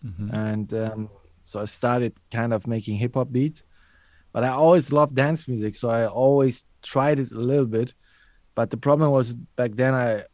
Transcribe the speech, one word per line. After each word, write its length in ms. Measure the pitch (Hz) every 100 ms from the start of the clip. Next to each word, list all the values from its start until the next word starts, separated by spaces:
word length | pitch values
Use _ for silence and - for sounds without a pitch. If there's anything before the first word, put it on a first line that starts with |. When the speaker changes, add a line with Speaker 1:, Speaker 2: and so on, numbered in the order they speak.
Speaker 1:
Mm-hmm. 300 | 123 87 104
Speaker 2:
And, 400 | 107 107 107 104
um, 360 | 113 110 110 107 - _ _
so 180 | - 104
I 40 | 107
started 480 | - 123 123 117 - _
kind 200 | 117 117
of 140 | 110 120
making 300 | 113 107 104
hip 180 | 120
hop 160 | 131 127
beats, 300 | 123 147 - - _ _ _ _ _ _
but 120 | 110
I 40 | 127
always 440 | 131 160 180 135
loved 220 | 147 151
dance 320 | 131 143 160 -
music. 260 | 117 107 104
So 120 | 120
I 180 | 117 113
always 580 | 110 135 143 135 117 - _
tried 360 | - 135 139 147
it 100 | 123
a 80 | 110
little 260 | 120 143 127
bit. 280 | 110 123 - _ _ _ _ _ -
But 140 | 113
the 80 | 120
problem 320 | 143 147 156
was 240 | 135 120
back 380 | 120 - - 123
then 180 | 107 131
I 320 | 131 123 107 -